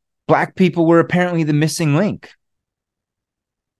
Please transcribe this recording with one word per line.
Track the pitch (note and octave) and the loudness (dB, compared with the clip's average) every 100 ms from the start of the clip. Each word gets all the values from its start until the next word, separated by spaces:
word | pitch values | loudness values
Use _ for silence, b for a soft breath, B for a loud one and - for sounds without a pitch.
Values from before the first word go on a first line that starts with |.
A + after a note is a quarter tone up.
| _ _ - | _ _ 0
black | D3 E3 | 0 0
people | - F3+ E3+ E3 | 0 -2 0 2
were | E3+ | 2
apparently | D#3+ F3+ F3+ E3+ | 2 0 -2 -2
the | D3+ | -2
missing | D3 D#3 - D#3+ C#3+ | 0 -2 -2 -2 0
link | G#3 - - - _ _ _ _ _ _ _ _ _ _ _ _ _ _ | 0 -4 -14 -20 _ _ _ _ _ _ _ _ _ _ _ _ _ _